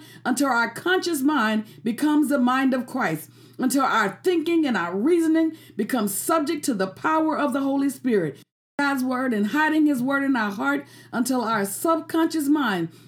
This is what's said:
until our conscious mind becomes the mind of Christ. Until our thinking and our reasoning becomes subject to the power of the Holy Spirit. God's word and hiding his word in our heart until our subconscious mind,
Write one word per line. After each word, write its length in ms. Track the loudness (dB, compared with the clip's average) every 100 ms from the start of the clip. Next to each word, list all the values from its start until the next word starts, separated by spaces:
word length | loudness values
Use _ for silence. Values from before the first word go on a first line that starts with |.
| -8 -8 -4
until 220 | 0 0
our 240 | 0 -2
conscious 500 | -2 0 0 0 -2
mind 440 | 0 2 2 0 -4 -8
becomes 460 | -6 0 2 2 2
the 100 | 2
mind 340 | 2 2 2
of 140 | 0 -2
Christ. 420 | -4 -2 -4 -8 -20 -16 -4
Until 240 | 0 2
our 340 | 2 2 0 -2
thinking 420 | -2 0 2 0 2
and 100 | 0
our 220 | -2 0
reasoning 540 | 2 2 4 2 2 -2 -10 -8
becomes 380 | -4 -2 -2 -2
subject 500 | 0 0 0 -2 -2
to 80 |
the 140 | -2 -4
power 500 | -4 -2 0 0 0
of 160 | -2
the 60 | -2
Holy 320 | 0 0 -2
Spirit. 480 | -2 0 0 0 -6 -16 _ _ -4
God's 240 | -2 0
word 320 | -2 -2 0 0
and 120 | 0
hiding 380 | 0 2 4 2
his 160 | 2
word 220 | 0 0
in 120 | 0 0
our 140 | -2
heart 380 | -2 -2 -2 -4 -18 -8
until 280 | -4 0 0
our 220 | 0 0
subconscious 840 | -2 -2 0 0 0 0 0 0 0
mind, 420 | 2 0 -2 -4 -8